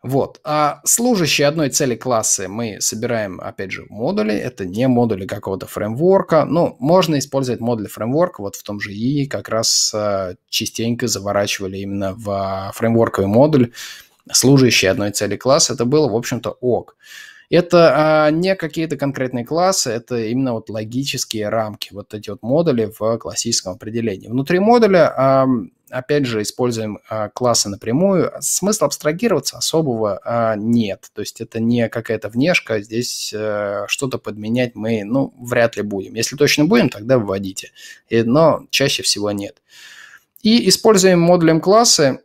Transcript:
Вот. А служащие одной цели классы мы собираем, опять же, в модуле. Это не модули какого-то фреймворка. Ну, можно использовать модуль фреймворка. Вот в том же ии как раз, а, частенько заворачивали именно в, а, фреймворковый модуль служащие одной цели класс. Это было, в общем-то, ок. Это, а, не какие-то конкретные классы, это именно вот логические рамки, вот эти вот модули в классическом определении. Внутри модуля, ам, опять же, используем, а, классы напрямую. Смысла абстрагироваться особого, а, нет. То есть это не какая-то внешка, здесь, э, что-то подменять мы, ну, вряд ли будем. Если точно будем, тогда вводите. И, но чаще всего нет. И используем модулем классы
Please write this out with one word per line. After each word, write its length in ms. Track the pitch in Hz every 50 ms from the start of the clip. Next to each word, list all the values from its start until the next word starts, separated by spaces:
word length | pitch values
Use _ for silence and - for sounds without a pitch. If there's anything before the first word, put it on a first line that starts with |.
Вот. 380 | - 123 135 135 101 - - - _
А 360 | - 151 151 151 147 - - _
служащие 640 | - - - 233 254 240 190 170 139 - - 143 143
одной 220 | 151 165 151 131
цели 240 | - - 156 131 117
классы 520 | 110 - 127 123 113 110 - - - 98 92
мы 320 | 98 113 120 113 98 -
собираем, 600 | - - - 110 120 117 120 113 107 95 90 87
опять 300 | - 98 - - 98 95
же, 120 | - 95 -
в 60 | -
модуле. 480 | - 104 117 151 196 214 214 214 214 -
Это 260 | 120 127 - - 101
не 220 | 90 92 110 127 131
модули 380 | 123 120 123 113 107 92 98
какого-то 400 | 87 - 104 - 104 95 92 -
фреймворка. 760 | - - - 101 107 113 127 160 185 190 196 190 - 170 156 139
Ну, 300 | - 135 170 165 - - _
можно 380 | 123 143 175 185 175 165 156 139
использовать 420 | - - - 139 135 123 117 98
модуль 280 | 113 117 120 110 101 98
фреймворка. 540 | - - 107 117 131 156 175 180 - -
Вот 140 | 101 98 -
в 60 | -
том 180 | - - 101 101
же 120 | 101 101
ии 340 | 98 104 113 127 147 143 139
как 220 | 139 127 - - -
раз, 420 | 110 113 113 - - - - - -
а, 400 | 107 104 104 101 95 95 90 92 _ _ _
частенько 560 | - - 110 101 - - 113 117 120 117 127 117
заворачивали 680 | - 104 95 101 101 101 101 101 - - 98 95 98 95
именно 360 | 98 98 98 101 98 95 95
в, 160 | 110 113 101
а, 420 | 101 98 98 95 95 95 98 98 -
фреймворковый 540 | - 113 113 113 117 113 110 - - 98 95
модуль 440 | 104 117 139 156 151 135 123 117 - - - - - - - _ _ _ _ -
служащие 580 | - - - 127 143 135 131 120 110 - - 95
одной 200 | 95 - 101 104
цели 240 | 98 - 107 98 104
класс. 340 | 101 - 127 139 165 180 -
Это 140 | 120 - 120
было, 220 | 123 143 151 156 123
в 80 | 101
общем-то, 340 | 117 120 - 131 117 - 104 - _
ок. 360 | 123 123 113 92 - - _ _ _ - - - - - - - _ _
Это, 760 | 151 165 175 175 - 170 165 156 127 147 151 156 156 156 151
а, 40 | 151
не 260 | 151 165 180 190 190
какие-то 400 | 185 165 156 - 165 160 160 151
конкретные 480 | 139 143 139 127 - 131 127 127 123 117
классы, 460 | - 151 160 180 190 185 - - 131
это 260 | 107 117 117 _ 127 117
именно 360 | 113 107 117 131 135 127 117
вот 160 | 113 110 -
логические 800 | 104 110 110 107 117 127 139 139 - 127 - - - 107 104 104
рамки, 400 | 107 113 110 107 104 - - -
вот 220 | - 98 101 _ -
эти 160 | 104 101 -
вот 120 | 101 -
модули 500 | - 117 131 160 170 165 131 117 110 101 104 -
в 200 | 107 110 113 113
классическом 560 | - - - - - 117 117 - - 92 90
определении. 540 | - - 107 110 117 113 113 95 - - -
Внутри 320 | 113 131 139 - 170 180
модуля, 520 | 196 220 240 247 226 202 190 175 151 123 -
ам, 560 | 123 131 135 135 135 131 131 131 113 92 82 _ _ _ _
опять 360 | - 127 131 - 147 147 139
же, 160 | 120 113 107
используем, 580 | 104 - - - 127 123 117 113 110 107 101 - _ _
а, 180 | 113 110 107 104
классы 380 | _ - 123 123 117 110 - 104
напрямую. 640 | 98 98 - 110 117 147 185 202 196 175 131 - - -
Смысла 460 | - - - - 180 196 214 - 151
абстрагироваться 720 | 139 - - - 151 160 175 240 233 185 143 135 - - -
особого, 640 | - - - 165 165 139 120 110 110 104 98 - _
а, 320 | - 117 120 117 113 110
нет. 500 | 104 104 113 117 120 113 98 95 - - - _
То 80 | -
есть 180 | 101 - - -
это 200 | 113 - - 117
не 280 | 113 117 120 120 117 107
какая-то 400 | - 117 113 - 110 107 - 104
внешка, 520 | 110 117 139 175 175 - - - 113 107
здесь, 500 | 101 113 110 117 123 - - - - - -
э, 480 | 104 107 107 104 104 104 101 101 101 101 101
что-то 300 | - - 143 131 123 113
подменять 580 | _ 110 104 107 104 110 117 123 127 120 _
мы, 280 | 104 104 110 117 107 101
ну, 300 | 101 120 139 135 123 _ -
вряд 380 | 120 120 120 120 117 117 -
ли 60 | 110
будем. 320 | 101 104 104 98 95 - 104
Если 220 | 110 113 - -
точно 300 | 143 147 139 - - 147
будем, 220 | 170 220 240 196 127
тогда 280 | - 101 107 120 135 127
вводите. 540 | 104 101 98 101 98 95 95 - - - _ - - - - _ _ _
И, 120 | 113 117
но 400 | 113 113 120 151 165 156 117 - - _
чаще 320 | - - 139 127 - -
всего 300 | 95 - - 101 101 104
нет. 240 | 101 101 101 - _ _ _ _ _ - - - - - - - - - _ _ _ _
И 260 | - 214 226 240 - 185
используем 520 | 180 - - 220 214 190 180 190 180 175
модулем 400 | 170 170 180 180 165 160 160 160
классы 600 | - 180 202 220 240 233 - - 151 135 127 - _